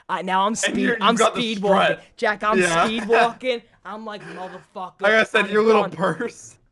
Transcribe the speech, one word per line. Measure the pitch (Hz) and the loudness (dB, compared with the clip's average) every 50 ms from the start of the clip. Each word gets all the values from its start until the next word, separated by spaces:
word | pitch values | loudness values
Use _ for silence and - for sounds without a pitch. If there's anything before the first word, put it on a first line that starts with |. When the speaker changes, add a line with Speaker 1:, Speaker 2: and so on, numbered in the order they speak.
| _ - | _ -8
Speaker 1:
I, | 185 165 | -6 -6
now | 185 190 185 190 | -4 -2 0 0
I'm | 196 214 | 0 0
Speaker 2:
And | 226 - | -2 -2
Speaker 1:
speed. | - 202 - 247 | -4 -2 -2 -2
Speaker 2:
you're, | 254 247 240 | 0 -2 0
you've | 214 | 2
Speaker 1:
I'm | 190 214 - | 2 2 4
Speaker 2:
got | 196 220 226 - | 4 2 0 0
the | - | -2
Speaker 1:
speed | 240 220 226 196 | -4 -4 -4 -2
Speaker 2:
strut. | 202 196 190 190 180 147 | 0 2 2 4 2 2
Speaker 1:
walking, | - - - _ _ | 0 -4 -8 _ _
Jack. | - 233 214 208 196 214 | -4 -2 -2 -2 -2 -2
I'm | 214 220 185 | 0 2 2
Speaker 2:
Yeah. | 175 170 165 170 190 | 2 2 2 2 2
<laughs> | |
Speaker 1:
speed | 220 220 233 214 208 | 0 0 -4 0 2
walking. | 233 233 233 233 226 - 247 254 240 233 - _ _ _ - | 2 4 4 2 0 -4 -6 -6 -6 -6 -8 _ _ _ -16
I'm | 180 208 220 220 | -16 -14 -12 -12
like, | 214 208 202 | -12 -12 -12
"Motherfucker." | 160 170 175 180 185 180 180 175 - _ _ 202 185 - - - | -14 -14 -14 -12 -12 -12 -14 -18 -20 _ _ -12 -12 -12 -8 -2
Speaker 2:
Like | 180 208 220 | 0 2 4
I | 220 214 | 4 2
said, | - - 214 196 | 2 0 0 0
Speaker 1:
I'm | 190 | 2
Speaker 2:
your | 202 214 220 | 2 2 4
little | 220 220 208 | 4 4 4
Speaker 1:
done. | 196 185 | 2 0
Speaker 2:
purse. | - 160 190 180 160 - 240 - - - - - - _ _ _ | -2 -2 -2 -2 -2 -4 -6 -8 -8 -14 -20 -20 -20 _ _ _